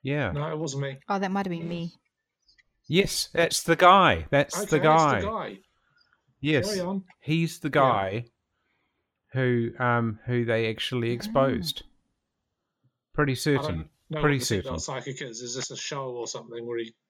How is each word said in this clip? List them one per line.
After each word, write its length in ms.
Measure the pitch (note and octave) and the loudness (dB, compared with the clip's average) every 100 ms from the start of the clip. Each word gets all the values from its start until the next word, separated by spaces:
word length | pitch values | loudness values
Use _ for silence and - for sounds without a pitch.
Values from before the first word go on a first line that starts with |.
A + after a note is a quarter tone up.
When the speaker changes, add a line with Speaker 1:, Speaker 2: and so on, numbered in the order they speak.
Speaker 1:
Yeah. 300 | C3 D3 A#2 | -4 -2 -2
Speaker 2:
No, 180 | C#3+ D#3 | -4 -4
it 80 | D#3 | -6
wasn't 240 | D#3 C3+ | -6 -6
me. 160 | C#3 C3+ - | -8 -10 -6
Speaker 3:
Oh, 100 | G3 | -4
that 120 | G3 | -2
might 160 | G3 F#3+ | -4 -4
have 40 | |
been 180 | E3+ E3 | -6 -6
me. 240 | F3 E3+ _ _ _ _ _ _ _ _ _ - | -8 -8 _ _ _ _ _ _ _ _ _ 0
Speaker 1:
Yes, 400 | D#3+ G3 - - | 2 2 -2 -2
that's 300 | E3 E3 - | 0 0 0
the 140 | - E3 | 2 6
guy. 500 | F3+ G3 E3+ F2 D2+ | 8 8 8 4 2
That's 260 | C#3 D3 - | 2 2 -4
the 120 | G3+ D#3 | 0 4
Speaker 2:
Okay, 0 | |
it's 60 | |
Speaker 1:
guy. 360 | D3+ D#3 D#3 A#2 | 6 6 4 2
Speaker 2:
the 60 | G2 | -2
guy. 320 | A3 B2 G2 _ _ _ _ _ _ _ _ | -6 -8 -14 _ _ _ _ _ _ _ _
Speaker 1:
Yes, 260 | C#3+ D3+ F#3+ | 0 2 2
Speaker 2:
Carry 120 | G3 | -2
on. 240 | F3+ G3 - _ | -2 -4 -8 _
Speaker 1:
he's 400 | - E3 E3 - | -2 0 0 -4
the 80 | D3+ | 0
Speaker 2:
Yeah. 20 | C#3+ | 4
Speaker 1:
guy 440 | C3 A2 F#2+ G#2 A#2+ _ _ _ _ _ _ _ _ _ _ | 4 4 0 -4 -8 _ _ _ _ _ _ _ _ _ _
who, 380 | C3 B2+ A#2+ A#2 - | -2 2 2 0 -2
um, 400 | B2 A#2+ A2+ G#2+ - | 0 2 0 -4 -4
who 180 | B2 | -2
they 240 | A#2 A2+ A2+ | 0 0 0
actually 420 | A2 - B2+ A#2 | -4 -4 -2 -2
Speaker 3:
Ah. 40 | |
Speaker 1:
exposed. 720 | A#2+ G#2+ C3+ C3+ - E3 - - _ _ _ _ _ _ _ _ _ _ _ _ | -4 -2 0 2 0 -4 -8 -14 _ _ _ _ _ _ _ _ _ _ _ _
Pretty 180 | - C#3+ | -2 -2
Speaker 2:
I 40 | B2+ | 0
Speaker 1:
certain. 260 | D3+ C#3 D3+ D3+ | 0 0 -2 -6
Speaker 2:
don't 140 | D#3 _ _ | -10 _ _
know 100 | D#3 | -2
Speaker 1:
Pretty 180 | D3 C#3 | 0 0
Speaker 2:
what 100 | B2 | 0
the 60 | G2+ | -2
seatbelt 60 | |
Speaker 1:
certain. 140 | - - | -4 -8
Speaker 2:
psychic 420 | - C3 C#3 C3+ | -8 -8 -10 -12
is. 180 | C3+ A2+ | -12 -12
Is 140 | B2 | -10
this 160 | B2+ - | -8 -10
a 60 | B2 | -10
show 340 | - C#3+ C3 | -8 -8 -8
or 160 | A#2+ A#2 | -8 -10
something 400 | B2 A#2 A#2 A#2+ | -10 -12 -12 -6
where 120 | A#2 | -6
he 160 | A2+ _ | -6 _